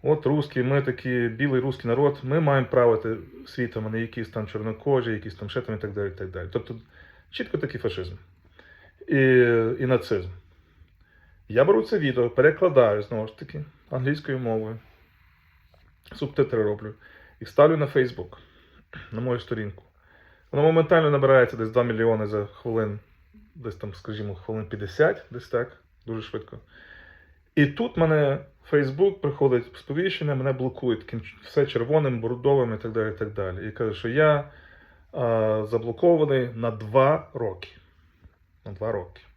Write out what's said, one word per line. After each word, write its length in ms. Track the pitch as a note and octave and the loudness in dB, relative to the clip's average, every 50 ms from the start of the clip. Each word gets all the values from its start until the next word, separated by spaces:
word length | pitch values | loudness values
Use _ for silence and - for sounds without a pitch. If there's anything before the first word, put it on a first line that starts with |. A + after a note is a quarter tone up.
| - | 2
«От 240 | D#3 D3+ D3+ - | 2 0 2 2
русські, 360 | C3 C#3+ D3+ C#3+ D3 - C3 B2 | 0 0 0 0 -2 -2 -2 -2
ми 200 | C3 C#3 C#3 C#3 | 0 0 0 0
такі, 460 | C3+ B2 - - C3 B2 B2 A#2+ A#2+ | -2 -4 -4 -4 -4 -2 0 0 -2
білий 320 | A2+ A2+ C#3 C#3+ C3+ B2+ | -2 -2 -2 0 0 0
русський 280 | B2+ C#3 C3 - - A#2+ | 0 -2 -4 -4 -2 -2
народ, 300 | A#2 B2+ C#3+ C#3+ C#3+ C#3+ - | 0 2 2 2 0 -2 -6
ми 180 | B2+ C#3 E3 | -2 0 2
маємо 260 | E3 D3 C#3 C3+ B2 A#2+ | 2 4 2 2 0 2
правити 460 | - C3 B2 A#2+ A2+ A2 A2 A2+ A2+ G#2 - - - - - | 2 4 4 6 4 2 0 -4 -6 -6 -8 -16 -18 -20 -20
світом, 400 | - - - B2 A2+ - A2+ G#2+ | -16 -6 -6 -6 -4 -4 -6 -8
а 40 | A2 | -6
не 100 | A2 A2+ | -4 -6
якісь 280 | A2+ A2 - - A2 G2+ | -6 -6 -8 -10 -12 -10
там 180 | - A2+ G#2+ | -8 -10 -10
чорнокожі, 640 | G#2 - G#2+ G#2+ A2 G#2+ - - C#3+ C#3 C3 A2+ A#2 | -8 -8 -8 -8 -8 -8 -6 -2 0 0 2 2 0
якісь 240 | A2 G#2 - A2 F#2 | -6 -6 -8 -12 -14
там 160 | - G#2+ G2+ | -12 -14 -8
ще 100 | - B2+ | -8 -8
там 140 | A#2+ - A2+ | -6 -6 -8
і 40 | G2+ | -8
так 140 | - G#2 G2+ | -8 -8 -6
далі, 160 | G#2 G2+ G2 | -6 -6 -6
і 100 | F2 - | -6 -10
так 120 | G2 F#2+ | -14 -12
далі». 180 | F#2 F#2+ F2 F2 - | -10 -12 -12 -6 -6
Тобто 240 | A#2+ - - A#2+ A2+ - _ _ - - - - _ _ _ | -6 -6 -6 -14 -16 -16 _ _ -20 -20 -20 -20 _ _ _
чітко 280 | - - B3 - - D3+ | -10 -10 -10 -6 -6 -6
такий 220 | - - - - | -6 -6 -8 -4
фашизм 340 | - A2 - - F2+ F2 F2+ - - _ _ _ _ _ _ _ - - - _ _ - _ _ - - | -6 -6 -4 -4 -10 -10 -12 -16 -20 _ _ _ _ _ _ _ -20 -20 -20 _ _ -20 _ _ -6 -2
і, 100 | D3+ C#3 C3 C3 B2+ B2+ B2 A#2+ A#2+ A2+ A2+ A2 B2+ - | 2 4 4 6 8 6 6 6 4 2 2 0 -2 -2
і 80 | C3+ | 0
нацизм. 420 | B2 B2+ A#2 - - A2+ G2 F2 F2+ F2+ - _ _ _ _ _ _ _ _ - _ _ _ _ _ _ _ _ _ _ _ _ _ | 0 0 0 0 0 -4 -4 -4 -8 -14 -16 _ _ _ _ _ _ _ _ -20 _ _ _ _ _ _ _ _ _ _ _ _ _
Я 160 | G#2 A2+ C#3 | 2 4 4
беру 180 | E3 G3+ A3 A3 | 6 6 2 2
це 160 | - A#3 G3+ | 0 0 0
відео, 320 | D#3 C#3 B2 B2+ A#2+ A#2+ | 0 2 2 2 0 0
перекладаю, 720 | - - C3 D3+ D#3 - F#3+ F3+ D#3 C3+ B2 A2 G#2 G#2 G#2 | 2 4 4 4 6 4 2 4 6 6 6 6 4 0 -2
знову 240 | - B2 A2 A2 | -6 -6 -6 -6
ж 120 | A2 - - | -8 -10 -14
таки, 260 | D#3+ - - D3+ D3 - _ _ _ _ | -18 -14 -12 -12 -12 -12 _ _ _ _
англійською 480 | - B2+ B2+ C3+ D3 D3+ - - C3+ C3 | -6 -4 -2 -2 -4 -4 -4 -6 -6 -4
мовою, 400 | B2+ A#2 A2+ A2 A2 A2 A2+ A2+ _ _ _ _ _ _ _ _ _ _ _ _ _ _ _ _ _ _ _ _ _ _ _ _ _ - - | -4 -4 -4 -4 -4 -6 -10 -12 _ _ _ _ _ _ _ _ _ _ _ _ _ _ _ _ _ _ _ _ _ _ _ _ _ -20 -12
субтитри 480 | - - C#3 C#3+ - C#3 C3+ - A2+ G#2+ | -10 -10 -8 -2 -2 -2 0 0 -2 -2
роблю 320 | G#2 G#2 G#2 - G#2+ G#2+ _ _ - - - - - _ _ | -2 -2 -6 -8 -14 -16 _ _ -20 -20 -20 -20 -20 _ _
і 60 | A2+ | -20
ставлю 300 | - - - C#3+ D#3 E3 | -6 4 6 6 6 6
на 100 | D#3 D3 | 4 0
Facebook, 500 | C3+ - D3 B2+ B2 A#2+ - F2 - - - - _ _ _ _ _ _ - - _ - - - - - | 0 2 2 0 0 -2 -10 -14 -14 -14 -20 -20 _ _ _ _ _ _ -20 -20 _ -20 -20 -18 -12 -10
на 80 | A2 | -8
мою 200 | A#2+ B2+ B2 A#2 | -4 -4 -4 -4
сторінку. 420 | - - A#2+ A2 G#2+ G#2 F#2 - _ _ _ _ _ _ _ _ _ _ _ _ _ _ | -4 -8 -8 -6 -6 -10 -12 -14 _ _ _ _ _ _ _ _ _ _ _ _ _ _
Воно 140 | - C#3 D3 | -2 2 4
моментально 460 | D#3+ E3 E3 D#3+ D#3 F3+ E3 D#3+ D3+ | 4 6 4 4 6 4 4 4 4
набирається 460 | D3 C#3 C3+ C3+ C3+ C3 B2 A#2 - | 2 4 4 6 8 6 6 4 2
десь 140 | A#2 A2+ A2 | -4 -6 0
два 120 | A2 B2 A#2+ | 2 2 2
мільйони 440 | A#2+ A2+ A2 A2+ A#2 A2+ A2 G#2+ | 2 0 0 2 2 2 2 0
за 200 | G#2 G#2+ G#2+ G#2 | -2 -4 -4 -4
хвилин, 520 | G2+ - - - B2 A2+ A2+ A2 G#2+ G#2 G#2 - _ _ _ _ _ _ - - _ _ | -6 -10 -12 -8 -4 -2 -2 -2 -2 -4 -10 -12 _ _ _ _ _ _ -20 -20 _ _
десь 220 | E3+ B2+ A2+ G2 | -12 -12 -12 -10
там, 180 | - - G#2+ F#2 | -10 -12 -12 -12
скажімо, 400 | - - - G#2+ G#2 G#2+ G#2 G2 | -14 -12 -12 -10 -8 -8 -8 -10
хвилин 320 | F2+ - - A2 A2 G#2+ | -10 -10 -8 -8 -6 -6
п'ятдесят, 580 | - - G#2+ G#2 G2 - - D3+ E3 G3+ - - _ | -8 -8 -8 -8 -10 0 2 2 2 2 -2 -8 _
десь 180 | - B2 - - | -16 -16 -14 -6
так, 340 | - A#2+ B2 B2+ - _ _ _ _ _ _ | -4 -4 -4 -4 -10 _ _ _ _ _ _
дуже 160 | - A2+ A2 G#2+ | -10 -10 -10 -10
швидко. 360 | - - A#2 - - - - _ _ _ - - - - - - - - - _ _ _ _ _ _ _ | -10 -12 -12 -12 -12 -20 -20 _ _ _ -20 -20 -20 -20 -20 -20 -20 -20 -20 _ _ _ _ _ _ _
І 120 | - D3 | 2 2
тут 300 | C#3 C#3+ - A#3 A#3+ - | 2 2 -2 -6 -4 0
мене 420 | - D#3+ D#3+ D#3 D3+ D3 C#3 C#3 C#3+ - - _ _ _ - | 0 2 2 4 4 2 2 0 -2 -6 -14 _ _ _ 0
Facebook 420 | - D3 C#3+ C3 C3 C#3+ F#3+ G3+ G3 | 2 2 2 2 0 2 2 2 2
приходить 640 | G3 - D3 C#3 - C#3 C3+ B2+ A#2+ A#2 - - | 0 -6 -6 -2 2 2 2 2 2 0 -4 -16
сповіщення, 580 | - - _ C#3 D3 F3+ F#3+ F3+ - E3 D3 C#3+ | -20 -12 _ -4 -2 -2 -2 -4 -4 -4 -4 -4
мене 180 | C3 C3 C#3 C3+ | -2 -2 -2 -2
блокують, 640 | B2+ B2 B2+ B2+ - - B2 A#2 A2 - - - | -2 -4 -6 -6 -4 -2 -2 -2 -2 -4 -10 -12
кінч-, 220 | A#2 - - - - - | -10 -12 -12 -20 -20 -20
все 240 | - - D3+ C#3+ | -4 0 0 0
червоним, 540 | C#3+ - B2 A#2 A#2+ D3 D#3 D3+ C#3 B2 A#2 | 2 0 -4 -2 2 2 2 2 2 -2 -2
бордовим 540 | A2 A#2 B2 B2 B2 C#3 C#3 C#3 B2 A#2 A2+ | -4 -4 -6 -2 2 2 4 4 2 0 -2
і 20 | |
так 160 | G#2+ - A#2 A2 | -6 -8 -6 -4
далі, 180 | A2+ A2 A2 | -4 -4 -4
і 80 | - - | -4 -6
так 140 | A2+ G#2+ G#2+ | -8 -8 -6
далі. 360 | G#2+ G2 F#2+ F2+ F#2+ G2 G#2+ | -6 -6 -6 -6 -8 -10 -12
І 20 | |
каже, 240 | G#2+ - A#2+ A2 G2+ | -6 -4 -4 -4 -4
що 140 | - - A#2 | -4 -6 -4
я, 420 | A#2 C#3+ D3+ D#3 D3+ C#3+ C#3 - - - - - - - _ _ _ _ _ _ - | 2 4 4 4 4 2 0 -6 -16 -20 -20 -20 -20 -20 _ _ _ _ _ _ -8
а, 540 | F#3 B2+ A#2 A#2 A2+ A2 A2 G#2+ A2 G#2+ G#2 | -4 -2 0 0 2 2 2 0 -2 -2 -2
заблокований 800 | A2+ A#2+ A2 A#2+ A2+ - - F3 E3+ D#3+ D3+ C#3+ C#3 C3 B2 A#2+ A#2 | -4 -4 -2 -4 -6 2 4 4 4 4 4 2 2 0 0 -2 -6
на 160 | A2+ A#2 A#2 | -4 -4 -4
два 600 | A2+ G#2+ A2 G#2+ G#2 C3+ C3 C#3 D3+ D#3+ - - _ | -4 -6 -10 2 4 4 6 6 4 0 -2 -10 _
роки. 340 | C3 A#2+ G#2 F#2 F#2 - - - - _ _ _ _ _ _ _ _ _ - _ _ _ _ _ _ _ | -8 -6 -6 -8 -8 -16 -20 -20 -20 _ _ _ _ _ _ _ _ _ -20 _ _ _ _ _ _ _
На 80 | - G2 | -16 -12
два 200 | F2+ G#2+ A2+ A2+ | -8 -6 -6 -4
роки. 280 | G2+ F2+ E2+ - - - _ _ | -6 -8 -10 -18 -20 -20 _ _